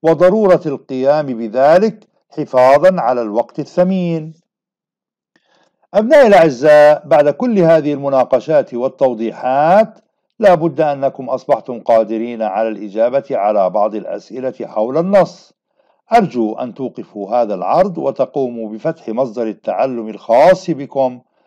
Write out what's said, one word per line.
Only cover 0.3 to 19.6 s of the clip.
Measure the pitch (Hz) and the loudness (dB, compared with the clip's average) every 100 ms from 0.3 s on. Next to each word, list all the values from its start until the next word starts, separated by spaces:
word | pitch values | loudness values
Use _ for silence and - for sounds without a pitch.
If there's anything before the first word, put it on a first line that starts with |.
| 214 202 170 165 | 4 2 2 0
القيام | 135 _ 131 131 151 147 | -10 _ -4 0 0 -2
بذلك | 117 117 113 139 170 220 220 _ _ _ | -6 -6 0 4 4 2 -4 _ _ _
حفاظا | - 147 127 127 143 180 180 | -10 -4 2 4 6 4 2
على | 120 123 | -2 -4
الوقت | 113 104 - - | -4 -4 -6 -8
الثمين. | 139 - 180 190 175 165 156 160 _ _ _ _ _ _ _ _ _ _ _ _ _ _ _ | -10 -2 -2 -2 -4 -6 -8 -20 _ _ _ _ _ _ _ _ _ _ _ _ _ _ _
أبنائي | 190 220 302 247 | -2 2 4 6
الأعزاء، | 196 165 123 147 151 - 151 - | 6 4 2 4 6 6 4 2
بعد | 156 147 | 2 2
كل | 143 247 214 | 0 -2 0
هذه | 165 160 147 | 4 2 2
المناقشات | 143 139 135 - 127 127 156 127 | -4 -2 0 0 -2 0 0 0
والتوضيحات، | 120 127 127 135 117 113 - 127 135 151 196 220 _ _ _ _ _ | -4 -6 -2 -2 -2 -8 -6 -4 0 2 4 2 _ _ _ _ _
لا | 208 | 2
بد | 170 165 135 | 2 0 -2
أنكم | 156 143 135 - 127 | -2 0 -4 -4 -8
أصبحتم | 131 - 127 107 120 | -8 -2 -4 -4 -12
قادرين | - 113 107 110 117 117 | 0 2 2 -4 -6 -6
على | 107 95 113 | -4 -2 -4
الإجابة | 104 104 101 117 135 135 | -6 -10 -2 -2 -2 -4
على | 120 101 104 92 | -4 -2 0 0
بعض | 95 107 | 0 -2
الأسئلة | 107 85 101 - 117 127 - 113 | -4 -10 -12 -12 -10 -10 -8 -10
حول | - 113 139 | -4 -2 -2
النص. | 175 196 165 - _ _ _ _ _ _ _ | 0 2 0 -4 _ _ _ _ _ _ _
أرجو | 233 180 120 107 | 0 0 -2 -4
أن | 110 127 | -4 -10
توقفوا | 104 127 - 101 107 98 120 | -8 -12 -10 -18 -14 -4 -2
هذا | 113 | -2
العرض | 98 90 143 196 165 | -4 -2 -2 -2 -6
وتقوموا | 139 123 131 147 131 120 110 | -6 -4 -4 -4 -6 -8 -12
بفتح | 107 151 160 - | -8 -8 -8 -8
مصدر | 110 131 110 113 | -6 -6 -4 -8
التعلم | 98 | -8